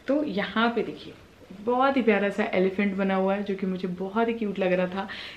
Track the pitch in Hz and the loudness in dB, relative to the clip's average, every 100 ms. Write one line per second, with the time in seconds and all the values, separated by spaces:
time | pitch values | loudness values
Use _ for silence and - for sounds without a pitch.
0 | - 285 294 190 185 220 233 226 180 - | 0 0 0 -2 -2 2 2 2 -2 -6
1 | - - - - - - 208 247 269 269 | -14 -18 -20 -20 -20 -8 -2 2 4 4
2 | 226 196 202 196 214 185 190 190 202 190 | 4 4 2 0 0 2 2 2 0 2
3 | 196 190 190 196 202 190 190 185 185 180 | 0 2 2 0 -2 -2 -2 -4 -4 -6
4 | 190 208 226 226 208 190 185 180 180 190 | -4 0 0 0 -2 0 2 2 0 -2
5 | 202 - - | -8 -10 -14